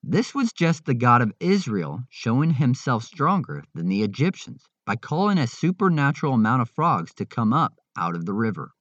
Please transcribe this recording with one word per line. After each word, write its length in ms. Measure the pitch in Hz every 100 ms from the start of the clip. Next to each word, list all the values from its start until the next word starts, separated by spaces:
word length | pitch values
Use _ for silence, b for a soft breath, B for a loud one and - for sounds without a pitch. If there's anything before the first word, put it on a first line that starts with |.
This 320 | - 165 247
was 180 | 277 233
just 320 | - 165 160
the 80 | -
God 300 | 123 123 120
of 100 | 113 -
Israel 600 | 170 202 170 104 78 76 127
showing 400 | - 117 120 160
himself 540 | 135 139 127 - 117
stronger 600 | 113 - 147 190 - 73 -
than 140 | 80 87
the 140 | 98
Egyptians 640 | 107 104 160 - - 123 _ _
by 120 | - 104
calling 420 | - 156 202 190
a 80 | 127
supernatural 880 | - 165 180 190 160 139 139 147
amount 260 | 127 110 127
of 80 | 120
frogs 460 | - 165 123 85
to 100 | -
come 300 | - - 113
up 260 | 135 139 _ _ -
out 180 | 85
of 120 | 85 85
the 80 |
river. 380 | 101 113 85 69 _